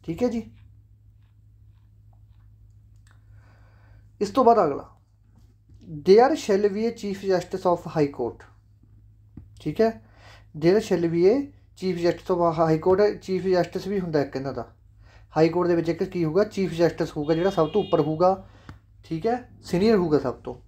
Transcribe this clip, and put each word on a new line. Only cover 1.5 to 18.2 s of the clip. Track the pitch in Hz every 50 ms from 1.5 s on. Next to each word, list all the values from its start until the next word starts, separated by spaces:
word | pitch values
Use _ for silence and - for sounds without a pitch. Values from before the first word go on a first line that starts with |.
| _ _ - - - _ _ _ _ - _ - _ - - _ - - - - - _ - - - - _ - - - - - - - _ - - - - - - _ - - - - - - - - - - _ _
ਇਸ | 208 202
ਤੋਂ | - 277 247
ਬਾਅਦ | 233 233 214 185
ਅਗਲਾ | 156 135 - - - _ _ _ _ _ _ _ _ _ _ _ _ _ _ _ _ - - - -
There | 165 147 143 - 190 214 247 269 320
shall | 294 - - 208 190 208 208
be | 190 208 220
a | 233 226
chief | - - 202 190 190 -
justice | 196 190 175 175 - - 190 -
of | 185 175 170 - 170
high | - 170 151 143 -
court, | - 123 113 - - - - - - _ _ _ _ _ _ - - - - - _ _ - _ - - - - -
ਠੀਕ | - 156 151 -
ਹੈ। | 220 226 220 220 - _ _ - - - - - - _ _ 156
There | 143 165 190 220
shall | 214 - 196 170 170 170
be | 165 170 175
a | 190 226 285 277 - - - _ _ _ -
chief | - 185 180 170
justice | 170 175 170 - - - 190
of | 175 170 170 160
high | 160 165 160 160 156 160
court, | 185 185 185 208 208 208 170
ਚੀਫ | - - 190 185 175
ਜਸਟਿਸ | 190 185 180 175 175 - 185 180
ਵੀ | 190 202 202
ਹੁੰਦਾ | 180 175 156 151
ਇੱਕ | 139 143 -
ਇਹਨਾਂ | 135 135 139 131
ਦਾ। | 123 117 - _ _ _ - - _ - - - - - _ -
ਹਾਈ | 156 160 170
ਕੋਰਟ | 165 175 180 175
ਦੇ | 175
ਵਿੱਚ | 170 160 165
ਇੱਕ | 165 160 196
ਕੀ | 185 - 180 170
ਹੋਊਗਾ? | 156 151 190 208
ਚੀਫ | 208 - - 190 170 165
ਜਸਟਿਸ | 160 170 160 160 - 170 - -
ਹੋਊਗਾ, | 160 147 147 165
ਜਿਹੜਾ | 160 175 196
ਸਭ | 190 - 160 156
ਤੋਂ | - 214 185
ਉੱਪਰ | - - 160
ਹੋਊਗਾ, | 147 151 156 156